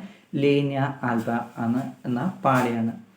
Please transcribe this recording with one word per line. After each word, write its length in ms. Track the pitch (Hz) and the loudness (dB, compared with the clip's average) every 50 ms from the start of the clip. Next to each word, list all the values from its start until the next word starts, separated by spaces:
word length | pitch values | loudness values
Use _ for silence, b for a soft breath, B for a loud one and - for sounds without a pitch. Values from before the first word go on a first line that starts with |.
| B B B B B B - | B B B B B B -2
ലീനിയ 600 | 143 143 143 143 143 143 139 139 135 139 139 135 - | 2 4 4 4 4 2 0 0 0 0 -2 -2 -4
ആൽബ 280 | 131 123 117 113 - 120 117 117 - - - - | -2 -2 0 0 0 0 -2 -2 -4 -6 -6 -4
ആണ്, 340 | 117 113 123 127 135 131 - - - | -2 0 0 0 -2 -4 -8 -8 -6
എന്ന 260 | 127 123 123 151 190 - - - | -4 -2 -2 -2 -4 -4 0 2
പാളിയാണ്. 480 | 139 131 127 123 120 117 117 113 113 - - - b b | 2 4 4 2 2 0 0 -2 -2 -4 -6 -12 b b